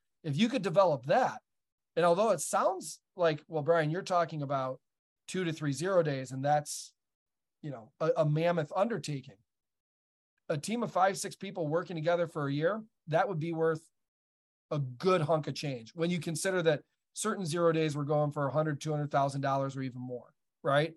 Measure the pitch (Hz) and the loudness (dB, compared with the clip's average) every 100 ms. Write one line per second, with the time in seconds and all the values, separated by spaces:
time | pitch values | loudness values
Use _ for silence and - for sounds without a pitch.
0 | _ _ 160 143 226 254 185 170 185 139 | _ _ -6 0 2 0 2 4 4 2
1 | 131 214 220 - - _ _ _ _ - | 2 2 2 -2 -14 _ _ _ _ 2
2 | 170 170 220 175 - 202 277 370 170 - | 4 4 2 0 0 0 0 -2 -8 -16
3 | _ - 170 151 - 160 143 165 151 175 | _ 0 2 2 -4 -4 2 4 4 -2
4 | 190 180 160 151 139 135 131 131 _ _ | 0 0 0 -2 -4 -4 -4 -8 _ _
5 | _ _ - 180 175 156 151 135 185 185 | _ _ -8 -4 -2 -2 -4 -2 2 2
6 | 151 139 131 131 139 151 147 - - _ | 2 -2 -6 -4 0 0 0 -10 -12 _
7 | _ _ _ _ _ _ 147 123 113 _ | _ _ _ _ _ _ -10 -10 -14 _
8 | 160 170 151 151 170 175 147 190 220 202 | 0 2 2 4 2 2 -2 0 0 -2
9 | - 139 - - _ _ _ _ _ _ | -6 -8 -10 -20 _ _ _ _ _ _
10 | _ _ _ _ - 156 185 240 202 175 | _ _ _ _ -6 -6 -4 -4 -2 2
11 | 190 185 190 - 190 196 156 165 180 170 | 2 2 -8 -10 -10 -6 -2 -2 -2 -2
12 | 156 175 165 160 143 143 160 220 220 _ | 0 0 0 -4 -4 0 0 -2 -8 _
13 | - 160 196 170 165 160 160 156 - _ | -2 0 0 -2 -4 0 0 0 -6 _
14 | _ _ _ _ _ _ _ 151 127 123 | _ _ _ _ _ _ _ -4 -4 -2
15 | 185 185 147 160 147 127 147 123 113 170 | 2 4 4 0 0 -6 -6 -6 -10 -4
16 | 165 175 175 156 190 185 160 147 - _ | -2 0 -4 -2 0 2 2 0 -4 _
17 | _ - 214 208 175 175 170 160 156 147 | _ -6 -4 -2 -2 2 4 4 0 -2
18 | 143 151 147 147 139 151 156 147 151 147 | 0 2 0 0 0 0 0 -2 -4 -4
19 | 147 143 139 139 139 139 135 131 131 123 | 0 0 0 0 -2 0 -2 -6 -8 -8
20 | 127 123 - _ _ _ - 139 160 | -10 -12 -14 _ _ _ 2 2 2